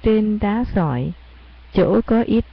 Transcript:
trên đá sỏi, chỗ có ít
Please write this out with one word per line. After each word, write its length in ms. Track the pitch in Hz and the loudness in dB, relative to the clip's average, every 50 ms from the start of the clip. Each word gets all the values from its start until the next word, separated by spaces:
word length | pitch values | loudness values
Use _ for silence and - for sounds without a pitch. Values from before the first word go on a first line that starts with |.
trên 360 | - 226 220 214 214 214 214 208 | 0 0 2 2 2 0 -2 -2
đá 260 | 214 202 208 233 254 - - | -2 -2 -2 -2 -2 -2 -2
sỏi, 380 | 202 170 151 127 123 135 156 175 - - - - - - - - - - - - | 0 0 0 -2 -4 -4 -6 -8 -12 -16 -20 -20 -20 -20 -20 -20 -20 -20 -4 -2
chỗ 260 | 196 180 151 190 226 - | 0 2 2 2 0 0
có 160 | - 220 233 | 2 0 0
ít 220 | 233 - 214 226 - - | 0 0 0 -2 -2 -2